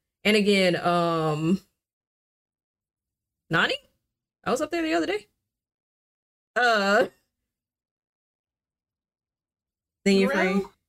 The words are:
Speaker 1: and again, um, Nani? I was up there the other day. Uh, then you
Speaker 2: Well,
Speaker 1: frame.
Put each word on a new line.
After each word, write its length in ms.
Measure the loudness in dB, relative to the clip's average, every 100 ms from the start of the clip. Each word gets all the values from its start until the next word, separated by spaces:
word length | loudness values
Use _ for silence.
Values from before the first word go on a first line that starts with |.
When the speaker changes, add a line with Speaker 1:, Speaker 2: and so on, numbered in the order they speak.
| _ _
Speaker 1:
and 100 | 0 2
again, 400 | 2 2 2 0
um, 840 | 0 0 0 0 -2 -2 0 -2 -4 _ _ _ _ _ _ _ _ _ _ _ _ _ _ _ _ _ _
Nani? 260 | -2 -2 -4 _ _ _ _ _ _
I 60 | -6
was 100 | -4
up 80 | -2
there 120 | -4
the 120 | -2
other 120 | -2 -2
day. 200 | -6 -10 _ _ _ _ _ _ _ _ _ _ _ _
Uh, 520 | -2 0 0 2 0 0 -6 _ _ _ _ _ _ _ _ _ _ _ _ _ _ _ _ _ _ _ _ _ _ _ _ _ _ _ _
then 120 | 0 2
you 100 | 2
Speaker 2:
Well, 80 | 0
Speaker 1:
frame. 320 | -2 -2 -6 _